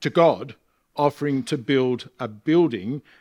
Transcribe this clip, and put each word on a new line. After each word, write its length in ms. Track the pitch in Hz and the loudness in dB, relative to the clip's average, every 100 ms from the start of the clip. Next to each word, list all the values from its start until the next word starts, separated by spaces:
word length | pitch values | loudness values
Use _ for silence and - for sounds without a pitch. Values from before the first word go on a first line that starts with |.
to 80 | - | -4
God, 460 | - 170 95 135 - _ _ _ | 4 4 4 -6 -16 _ _ _
offering 480 | - 143 - 147 135 | -2 -2 0 -4 -4
to 120 | 120 147 | -2 -6
build 540 | 117 139 127 123 - _ | 0 0 0 -2 -8 _
a 80 | 120 | -10
building, 720 | 107 - 165 165 113 95 143 - _ | -8 2 4 4 0 -6 -10 -10 _